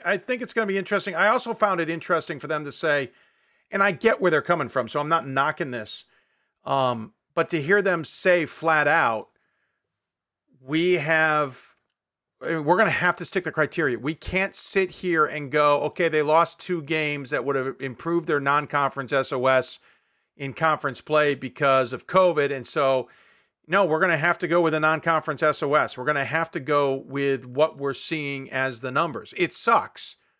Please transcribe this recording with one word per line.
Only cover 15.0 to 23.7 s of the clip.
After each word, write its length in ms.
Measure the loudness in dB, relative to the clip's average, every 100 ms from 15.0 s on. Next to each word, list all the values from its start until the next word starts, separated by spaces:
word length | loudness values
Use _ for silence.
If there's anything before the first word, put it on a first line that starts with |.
| -2 2 2
and 260 | -2 -2
go, 300 | 2 4 4
'Okay, 280 | 0 -2 0
they 120 | 2
lost 380 | 4 4 4 -2
two 220 | -6 -4
games 480 | -2 -2 -2 -4 -4
that 120 | -4 0
would 100 | -2
have 200 | -2 -6
improved 480 | -10 -8 -2 -2 0
their 120 | 0
non-conference 720 | 2 0 0 0 0 -2 -2
S 180 | -2 0
O 140 | 0 4
S 320 | 2 2 -10 _ _ _ _ _ -12
in 160 | -10
conference 480 | -2 0 0 -2 -6
play 340 | 0 2 2 0
because 580 | -6 0 2 4 2
of 140 | -4 0
covid, 440 | 4 4 4 0
and 140 | -2 -6
so, 420 | 0 2 2 -2 _ _ _ _ _
no, 160 | -2